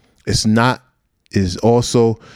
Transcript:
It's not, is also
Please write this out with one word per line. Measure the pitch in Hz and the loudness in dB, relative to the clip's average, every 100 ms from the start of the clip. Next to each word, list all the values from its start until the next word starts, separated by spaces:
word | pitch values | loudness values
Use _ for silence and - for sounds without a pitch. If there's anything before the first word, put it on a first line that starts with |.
| _ _ - | _ _ -6
It's | 98 110 | -4 0
not, | 110 123 123 _ _ _ _ _ | 2 0 -2 _ _ _ _ _
is | 101 92 90 | -4 -2 -2
also | 110 120 120 123 113 107 - | 0 0 0 0 0 -2 -10